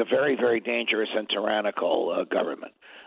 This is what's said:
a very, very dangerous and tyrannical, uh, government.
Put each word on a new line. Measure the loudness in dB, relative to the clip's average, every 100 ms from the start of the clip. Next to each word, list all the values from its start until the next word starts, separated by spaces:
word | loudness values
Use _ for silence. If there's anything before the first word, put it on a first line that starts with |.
a |
very, | 0 2 2
very | 2 2 2
dangerous | 0 -2 0 0 -2
and | -2 -2
tyrannical, | -2 0 0 0 0 0 2 0
uh, | -2
government. | 0 -2 -2 -4 -12 -18 -20 -20